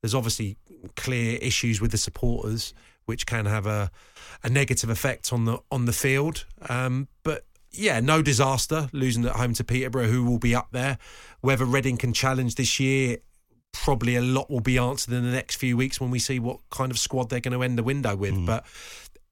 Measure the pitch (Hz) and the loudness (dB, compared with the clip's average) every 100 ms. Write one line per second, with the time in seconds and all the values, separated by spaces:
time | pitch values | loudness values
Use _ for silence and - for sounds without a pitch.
0 | 117 127 117 - 104 101 - - - - | 0 0 0 -2 -4 -8 -16 -20 -14 -8
1 | - 127 117 120 131 - 120 104 113 104 | -4 0 0 -2 -2 0 0 2 2 0
2 | - - 120 120 107 113 - - - _ | -2 0 0 0 -2 -4 -6 -10 -20 _
3 | - 113 - 120 101 107 101 104 98 - | -8 -6 -2 -2 0 0 0 -2 -2 -6
4 | - - - - - 131 139 - 113 113 | -20 -20 -20 -8 0 2 2 0 0 0
5 | 139 - - 123 113 117 _ 135 120 120 | -2 -2 -2 0 0 -2 _ -2 0 0
6 | 139 135 151 160 - - - 123 127 127 | 2 2 0 -4 -10 -14 -6 -2 0 -2
7 | 135 _ 160 151 - _ _ - 208 120 | -4 _ -6 -6 -8 _ _ -2 2 2
8 | 123 160 151 131 135 131 - 156 143 143 | 4 4 4 4 4 2 0 -2 -2 0
9 | 127 117 120 117 123 113 120 123 127 123 | 0 2 0 2 0 0 0 0 0 0
10 | 113 123 120 120 120 120 - 123 135 127 | 2 2 2 2 4 2 0 -2 -2 -4
11 | - - - - 127 131 123 135 135 123 | -8 -20 -20 -2 2 2 4 2 2 0
12 | 123 113 131 131 123 113 123 - 135 135 | 0 0 0 2 0 0 0 2 2 2
13 | 131 120 - _ _ _ _ - - 131 | 0 -2 -8 _ _ _ _ -4 0 2
14 | 120 123 123 131 - 131 113 127 123 135 | 2 2 2 0 0 -2 2 2 2 -2
15 | - 123 123 127 - - 131 120 131 - | -2 -2 0 -2 -4 -4 0 2 0 -2
16 | 127 123 - 131 117 - - - 131 120 | -2 -2 -2 -2 -4 -6 -12 -6 -4 -2
17 | - 127 120 127 127 123 127 120 117 139 | -2 -2 -2 -2 -2 -2 0 0 0 0
18 | 120 98 98 98 87 110 - - - - | -2 0 0 0 0 0 -4 -20 -18 -18
19 | - - _ | -20 -20 _